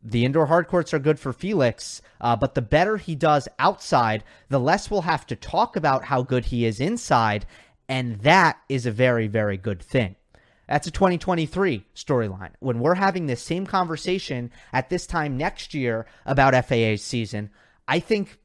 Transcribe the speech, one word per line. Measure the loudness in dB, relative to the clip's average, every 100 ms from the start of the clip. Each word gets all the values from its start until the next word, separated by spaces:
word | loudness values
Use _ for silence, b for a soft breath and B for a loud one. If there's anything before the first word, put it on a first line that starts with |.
the | -2 0 2
indoor | 2 4
hard | 2 2
courts | -2 0
are | 0
good | 0 0
for | -2
Felix, | -6 -4 2 2 0 -12 -16 b b
uh, | 0 0
but | 0
the | -2
better | 2 2 2 0
he | -4 -2
does | 2 2 0 _
outside, | 0 0 0 2 2 0 -6 b b
the | 0
less | 2 0 0
we'll | -2
have | 0 -2 -4
to | -10
talk | -4 0 0 0
about | 0 0
how | 0 -2
good | 0 0 0
he | 0 0
is | 0
inside, | -4 -4 0 2 2 0 -6 b b b _
and | -6 -4 -2
that | 4 6 6 2 _
is | -4 -4
a |
very, | 2 2 2 0
very | -2 -2 -4
good | -6 -8
thing. | -4 -2 -2 -6 _ b b b b
That's | -4 -4
a |
twenty | 2 2 2
twenty-three | -2 -2 -2 0 -2 -2 -8 -20
storyline. | -2 -2 -2 -6 -14 -10
When | -6 0
we're | 2 2
having | 2 0 -4
this | -6
same | -4 -6 -2
conversation | -2 -2 -4 -4 -4 -4 -8 -8 B B
at | -4 -2
this | -6 -4
time | -4 -2 -2
next | -4 -6 -10
year | -4 -2 -2 -6 B B
about | 4 6
F | 4 2
A | 2
A's | 2 0
season, | -4 -6 -4 -8 -10 b b b -4
I | -4
think | 0 -2 -2 -10